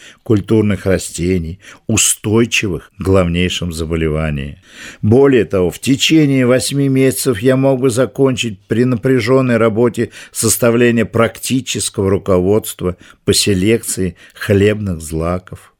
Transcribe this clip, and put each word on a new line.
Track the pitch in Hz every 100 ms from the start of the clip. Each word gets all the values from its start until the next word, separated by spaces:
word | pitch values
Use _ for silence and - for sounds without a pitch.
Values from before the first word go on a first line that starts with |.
| - -
культурных | - 107 90 110 104 92 98
растений, | 90 - - 87 92 80 87 - - -
устойчивых | 107 - - 113 107 120 - 107 80 - -
к |
главнейшим | 101 95 87 85 90 - 90
заболеваниям. | 80 80 82 80 76 78 71 69 71 - - - -
Более | 107 120 139 127
того, | 92 98 90
в | -
течение | - 135 - 160 147 135 123
восьми | 127 - 139 139
месяцев | 135 131 127 139 107
я | 123 131
мог | 135 131
бы | 131
закончить | 117 127 - 135 127 120 101 -
при | 113
напряжённой | 127 123 131 131 110 131 127 117
работе | 113 104 120 110 107 - -
составление | - 110 - 120 117 123 117
практического | 104 113 113 - - 131 120 - - - 98
руководства | 98 - 92 90 107 - - 90 87 - _
по | -
селекции | 98 - 95 98 113 - - 92 90 -
хлебных | - - 101 101 104 101 82
злаков | 78 80 82 90 - - -